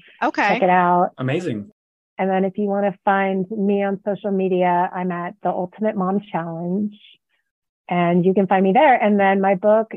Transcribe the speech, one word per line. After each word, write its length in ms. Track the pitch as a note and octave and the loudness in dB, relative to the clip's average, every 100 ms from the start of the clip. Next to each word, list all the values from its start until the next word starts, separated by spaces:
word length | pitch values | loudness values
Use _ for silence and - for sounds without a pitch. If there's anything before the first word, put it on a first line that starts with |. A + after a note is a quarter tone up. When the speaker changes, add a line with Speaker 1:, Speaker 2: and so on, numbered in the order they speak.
| - - | -10 -6
Speaker 1:
Okay. 240 | C4 D#4 G#3+ | -4 0 0
Speaker 2:
Check 140 | A3+ | 2
it 80 | F#3 | 2
out. 420 | F3+ F3 F3+ F#3 - | 4 4 4 2 -2
Speaker 3:
Amazing. 540 | C3 D#3+ F3 G#2+ G#2 _ _ _ _ - | -4 -4 -4 -8 -10 _ _ _ _ -6
Speaker 2:
And 120 | F#3+ | -2
then 160 | F#3+ F#3+ | 0 -2
if 120 | G3 | -2
you 80 | G3+ | -2
wanna 300 | G3+ G3+ F#3+ | -2 -2 -2
find 460 | G3+ G3 G3 F#3+ F#3+ | 0 0 0 -2 -4
me 320 | A3 G3 G3+ | -4 -2 0
on 160 | G3 G3 G#3 | -2 -4 -6
social 260 | G3 G#3 | -6 -4
media, 580 | F#3+ F#3 F3+ F3+ F3 F3+ | -2 0 0 2 0 -2
I'm 180 | F#3 F3+ | -4 -6
at 220 | F3 F3 - | -6 -10 -8
The 60 | F3+ | -6
Ultimate 460 | - F3+ - G#3+ G#3+ | -6 -8 -6 -4 -2
Mom 240 | F#3 G3+ G3+ | -2 -4 -4
Challenge. 640 | E3+ E3+ E3 F3 F#3+ G#3 G#3 - _ _ _ _ _ _ _ - | -8 -8 -8 -6 -4 -6 -8 -20 _ _ _ _ _ _ _ -6
And 340 | F3 F3 F3+ F3+ | -2 0 2 2
you 80 | |
can 140 | F#3+ F#3+ | 2 2
find 160 | F#3+ | 2
me 80 | F#3+ | 2
there. 220 | G#3 D4+ A#3+ | 4 4 4
And 240 | G#3 G#3 | 2 2
then 220 | G3 G3 | 2 2
my 140 | G3 F#3+ | 2 2
book, 320 | G#3 A3 A3 | 2 2 0